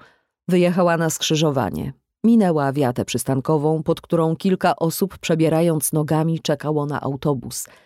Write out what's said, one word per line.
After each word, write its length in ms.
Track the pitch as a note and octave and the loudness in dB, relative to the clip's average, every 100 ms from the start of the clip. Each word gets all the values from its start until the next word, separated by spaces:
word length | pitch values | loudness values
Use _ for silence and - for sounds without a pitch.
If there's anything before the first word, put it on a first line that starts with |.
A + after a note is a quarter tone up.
| - _ _ _ - | -12 _ _ _ -2
Wyjechała 500 | F3+ F3 F3+ F3 E3 | 2 2 2 2 2
na 120 | D#3+ | 0
skrzyżowanie. 840 | - - D#3 D#3 C3 F#2+ D#2 - - _ _ | -2 -2 0 2 0 -2 -4 -8 -10 _ _
Minęła 500 | A3 A#3 F#3 D#3 C#3 | 2 4 4 2 0
wiatę 320 | C#3 B2+ B2 - | 0 0 0 -4
przystankową, 760 | A#2+ - C3 C#3+ D#3 D3+ D#3+ | -4 -2 -2 0 0 2 0
pod 180 | D#3+ D#3+ | -2 -4
którą 340 | - E3 D#3+ D#3+ | -2 0 0 0
kilka 400 | G3 F#3 F3+ - | 0 2 0 0
osób, 420 | E3 - F#3 - | -2 -2 -4 -4
przebierając 760 | - D#3+ D#3+ D#3+ E3+ D3+ - | -2 0 2 2 2 0 -2
nogami, 460 | D#3 D3+ D#3 E3 D#3+ | -2 0 0 0 -2
czekało 460 | - C#3+ C#3+ D3+ C#3+ | -2 -4 -2 -2 -2
na 160 | C#3 | -4
autobus. 680 | C3+ C#3 D3+ C3+ B2 - - - | -6 -4 -2 -2 -6 -12 -14 -18